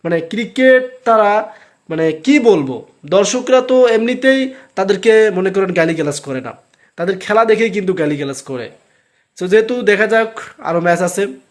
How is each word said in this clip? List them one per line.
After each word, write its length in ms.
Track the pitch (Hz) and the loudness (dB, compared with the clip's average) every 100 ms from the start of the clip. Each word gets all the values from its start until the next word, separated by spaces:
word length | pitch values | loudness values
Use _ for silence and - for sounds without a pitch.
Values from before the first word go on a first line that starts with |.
মানে, 180 | 170 170 | -2 -4
ক্রিকেট 800 | 165 208 - - 262 254 254 - - | -4 -8 -6 2 4 4 2 -6 0
তারা, 480 | 226 208 214 214 - _ _ - | 2 4 0 -4 -16 _ _ -10
মানে, 220 | 160 160 | -2 -2
কি 280 | 156 - 285 | -2 0 4
বলবো, 460 | 233 180 135 117 - _ 143 | 4 2 0 -8 -14 _ -2
দর্শকরা 560 | 190 196 247 - 254 | 0 0 -2 2 0
তো 260 | 254 254 247 | 2 2 4
এমনিতেই 640 | 226 233 254 262 269 262 - _ - | 2 0 0 2 2 -2 -8 _ -6
তাদেরকে 540 | 196 196 226 220 220 | -2 0 2 4 2
মনে 200 | 185 190 | 0 -2
করেন 240 | 190 185 | -2 -2
গালিগালাজ 460 | 175 165 160 147 143 | 0 0 -2 -4 -6
করে 220 | 139 127 | -10 -10
না, 120 | 127 - _ _ _ - | -10 -16 _ _ _ -8
তাদের 220 | 180 190 | -6 -6
খেলা 280 | - 214 226 | 0 2 2
দেখেই 240 | 214 226 | 2 0
কিন্তু 240 | 196 185 | -2 -4
গালিগালাজ 480 | 165 151 147 139 135 | -2 -2 -4 -6 -10
করে। 300 | - 127 113 _ _ _ _ _ _ - | -10 -12 -12 _ _ _ _ _ _ -10
So, 80 | 180 | 2
যেহেতু 340 | 214 220 247 | 2 2 -2
দেখা 260 | 208 202 214 | 0 0 2
যাক 320 | 226 220 - - - | 0 -2 -8 -18 -12
আরও 240 | - 170 | -4 -2
ম্যাচ 200 | 170 170 | 0 0
আছে 260 | 175 190 196 131 _ | -2 -2 -6 -8 _